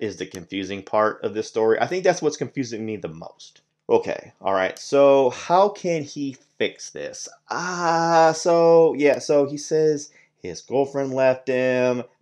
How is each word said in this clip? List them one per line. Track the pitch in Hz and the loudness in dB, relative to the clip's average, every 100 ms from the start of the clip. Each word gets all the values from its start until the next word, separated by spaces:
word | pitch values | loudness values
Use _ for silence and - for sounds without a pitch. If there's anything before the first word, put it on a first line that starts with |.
is | 110 80 | -8 -8
the | 90 | -10
confusing | 92 82 95 95 98 | -12 -10 -8 -8 -10
part | 90 107 107 - | -4 0 0 -2
of | 110 | -8
this | 104 107 | -8 -6
story. | 113 110 110 | -2 0 0
I | 120 | -2
think | 180 | -2
that's | 185 170 | 0 0
what's | 151 147 | -2 -4
confusing | 123 139 123 110 110 | -8 -8 -8 -8 -8
me | 107 | -8
the | 82 | -10
most. | 80 - - - _ _ _ - | -12 -18 -20 -20 _ _ _ 0
Okay, | 113 - - - - | 2 2 -8 -10 -8
all | 95 | -2
right, | 98 92 - | 0 -2 -6
so | - 139 139 139 127 | -2 4 6 6 4
how | - - 180 202 | -2 0 2 2
can | 202 180 165 | 0 -4 -4
he | 143 147 139 127 _ - | -6 -8 -10 -10 _ -6
fix | 104 - - | -6 -6 -16
this? | - 73 - - - - | -12 -12 -12 -18 -16 -10
Ah, | 120 175 180 170 165 165 165 160 160 | -8 -6 -4 0 0 2 4 4 2
so, | 180 170 165 165 160 127 | 2 4 6 6 6 4
yeah, | 147 131 | 2 2
so | - 147 139 | 2 2 2
he | 143 | -4
says | - 156 156 147 - _ _ _ | -4 0 0 0 -6 _ _ _
his | 92 82 | -14 -14
girlfriend | - 123 135 139 139 | -4 -2 -2 -4 -4
left | 131 131 127 131 | 0 2 0 -2
him, | 127 127 127 127 123 117 _ | -2 0 0 0 -2 -6 _